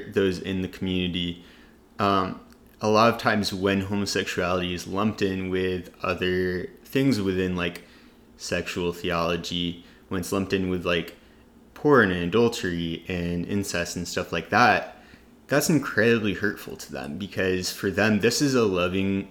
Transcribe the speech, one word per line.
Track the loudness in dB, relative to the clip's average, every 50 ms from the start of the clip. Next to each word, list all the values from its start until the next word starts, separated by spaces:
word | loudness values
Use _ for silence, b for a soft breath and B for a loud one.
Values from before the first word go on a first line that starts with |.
| 0 -2 0
those | 2 2 2 2 -2
in | -4 -4 -4 -2 -4
the | -4
community, | -6 -6 -4 -2 0 0 0 0 -2 -2 -2 -4 -6 -8 B B B B B B B B B _ -6 0
um, | 0 2 2 2 0 -2 -4 -10 -16 -20 -20 -20 -20 -20 -10 -4
a | 0 2
lot | 4 6 6 4 4
of | 2
times | 0 0 0 0 0 -2 -2
when | 0 0 2 2 2
homosexuality | 0 -2 -2 -2 -2 -2 -2 -2 -2 -2 -2 -2 -2 0 0 0 -2 -2 -4
is | -6 -6
lumped | -6 -4 -2 0 0 0 0
in | -2 -2 -2 -2 -4 -2
with | -2 0 0 0 -2 -4 -6 -10 -12 -6 -4
other | -4 -2 0 0 0 0 0 0 0 -2 -4 -6 -8 -12 -18 -12
things | -4 -2 0 2 2 2 2
within, | 0 0 0 0 0 0 0
like, | -2 -2 -4 -4 -8 -14 B B B B B B B B B B
sexual | -14 -8 -4 -4 -4 -4 -4 -4 -4 -2 -4 -4
theology, | -4 -4 -2 -2 0 0 0 -2 -2 -4 -6 -4 -4 -4 -4 -6 -8 B B B B B B
when | -6 -6
it's | -4 -2
lumped | -2 -2 0 0 0
in | -2 0 0
with, | -2 -2 -2
like, | -2 -2 -2 -2 -6 -10 B B B B B B B B -20 -20 -20 -10
porn | -2 4 6 8 8 8 6 4
and | 0 0
adultery | 0 2 4 4 4 2 0 -4 -2 -2 -2 -2 -4 -4 -6 -6 -6
and | -4 -4 -2 -2 -2 -4 -4
incest | -2 -2 -4 -2 -2 -4 -4 -4 -4 -6
and | -8 -8
stuff | -6 -4 -4 -4 -4 -4
like | -6 -4 0
that, | 2 4 6 6 4 4 0 -4 -10 B B B B B B B B -20 -6 -2
that's | 0 0 2 4
incredibly | 2 2 0 0 0 2 4 4 4 4 2 0 -2
hurtful | -2 -2 -4 -4 -6 -10 -14 -14
to | -14 -14 -12 -10
them, | -10 -8 -8 -8
because | -10 -10 -8 -4 -2 0 0 0 0 -2 -4 -6
for | -4 -2 -2
them, | 2 2 4 4 4 4
this | 4 2 2 2 2
is | 2 4
a | 4 4
loving, | 4 2 2 0 0 0 0 0 0 0 -2 -2 -6